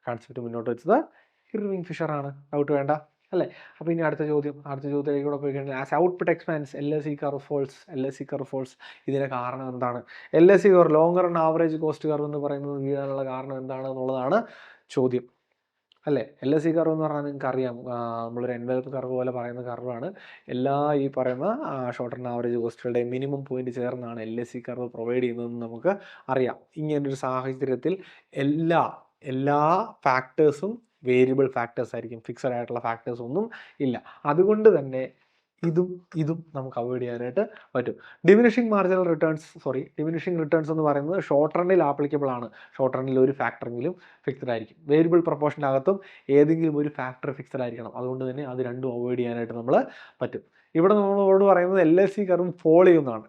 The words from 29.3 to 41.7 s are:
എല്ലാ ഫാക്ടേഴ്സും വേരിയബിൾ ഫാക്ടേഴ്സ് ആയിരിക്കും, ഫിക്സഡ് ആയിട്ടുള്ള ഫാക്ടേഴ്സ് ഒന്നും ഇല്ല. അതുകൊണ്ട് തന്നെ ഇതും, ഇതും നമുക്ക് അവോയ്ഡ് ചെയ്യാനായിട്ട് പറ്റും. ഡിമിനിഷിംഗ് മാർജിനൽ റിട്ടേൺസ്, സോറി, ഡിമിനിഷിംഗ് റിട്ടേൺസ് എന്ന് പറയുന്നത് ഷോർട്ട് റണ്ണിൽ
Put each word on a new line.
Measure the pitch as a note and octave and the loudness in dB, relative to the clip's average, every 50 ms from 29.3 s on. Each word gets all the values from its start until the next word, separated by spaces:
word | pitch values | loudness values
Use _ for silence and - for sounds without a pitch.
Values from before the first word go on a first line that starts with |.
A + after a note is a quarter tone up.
| C3+ | -6
എല്ലാ | C3 C3+ C#3+ C#3+ D3 D3 D#3 E3+ F#3+ A3+ A3 - _ _ | -2 0 0 2 2 4 4 2 2 0 -6 -10 _ _
ഫാക്ടേഴ്സും | C#3+ B2+ C3 B2+ - _ - D#3 D3+ - - - G3+ A#3 A#3+ _ _ _ _ - B2+ | 2 2 2 0 -4 _ 4 4 4 4 2 -6 -8 -8 -8 _ _ _ _ -2 2
വേരിയബിൾ | B2+ B2+ B2+ C3 C3 C3+ C3+ C3 - | 4 6 6 4 4 2 0 0 0
ഫാക്ടേഴ്സ് | B2 A#2+ A#2 _ - B2 A2+ - | -4 -6 -6 _ -6 -6 -6 -6
ആയിരിക്കും, | A#2 A#2 A2+ A#2+ A2+ _ | -10 -10 -10 -14 -14 _
ഫിക്സഡ് | - A#2+ - - C3+ B2 | -14 -12 -6 -4 -4 -4
ആയിട്ടുള്ള | A#2+ A#2+ A2+ A#2+ A#2+ A#2 A#2 | -4 -6 -6 -6 -6 -4 -4
ഫാക്ടേഴ്സ് | A2+ A2+ _ B2+ A#2+ A#2+ A#2+ | -6 -4 _ -10 -8 -8 -8
ഒന്നും | A#2 C3+ F#3 A3 A3+ - - - - _ _ D3 | -6 -4 -4 -4 -4 -8 -18 -20 -20 _ _ -2
ഇല്ല. | C3 A#2+ - - - - - _ D3 | -2 -2 -4 -8 -14 -20 -6 _ 0
അതുകൊണ്ട് | D3 E3 F#3+ G3 G#3+ G#3+ G#3+ A3 F#3+ | 4 4 6 6 4 6 6 6 6
തന്നെ | D3+ C#3 C3+ C3 B2+ C3 - _ _ _ _ _ _ _ _ _ _ - E3+ | 6 0 -2 -6 -6 -6 -8 _ _ _ _ _ _ _ _ _ _ -4 0
ഇതും, | D#3+ E3+ F3+ F3+ F3+ F3+ - _ - D#3+ | 0 0 0 -2 -4 -12 -16 _ -6 -4
ഇതും | D#3+ C#3+ E3 E3 E3 _ - | -2 -2 -4 -6 -8 _ -10
നമുക്ക് | C#3+ C3 C3 B2+ B2+ | -10 -10 -8 -6 -6
അവോയ്ഡ് | A#2+ B2 B2+ B2 B2+ | -4 -4 -4 -4 -4
ചെയ്യാനായിട്ട് | A#2+ A#2+ A#2+ A#2+ B2 B2+ F#3 G#3+ A3+ - - - _ _ | -6 -6 -6 -6 -4 -2 -2 -2 -4 -6 -20 -20 _ _
പറ്റും. | C3 A#2+ - G#2 - - - - _ - | -4 -4 -4 -6 -10 -14 -20 -20 _ 6
ഡിമിനിഷിംഗ് | D#3+ G3+ G#3+ A#3+ A#3+ A3 B3 A#3+ A3+ G#3 | 6 8 8 8 6 4 2 0 2 2
മാർജിനൽ | G3+ F#3+ F3+ F#3+ F#3 F3+ F3 | 2 2 2 2 2 2 0
റിട്ടേൺസ്, | E3 D3+ E3 D#3+ D#3+ D3+ - - _ E3 _ | 0 0 0 0 0 -4 -8 -16 _ -10 _
സോറി, | C#3+ C3 C3 D3 - _ | -6 -4 -4 -6 -8 _
ഡിമിനിഷിംഗ് | - D3+ D#3+ E3 E3 - F#3+ F3+ E3 D#3+ | -6 -4 -4 -4 -4 -4 -4 -2 -2 -2
റിട്ടേൺസ് | D3 E3+ D#3+ D#3 D3 D#3+ | 0 0 0 0 0 -2
എന്ന് | D#3+ D#3 | 0 2
പറയുന്നത് | D3 C#3+ C#3+ C#3+ D3+ F#3 G3 D#3 | 2 2 0 -2 -2 -4 -4 -2
ഷോർട്ട് | - D3+ C#3 D3+ D#3 - E3+ | 0 2 2 2 2 2 0
റണ്ണിൽ | F3+ F3+ | 2 4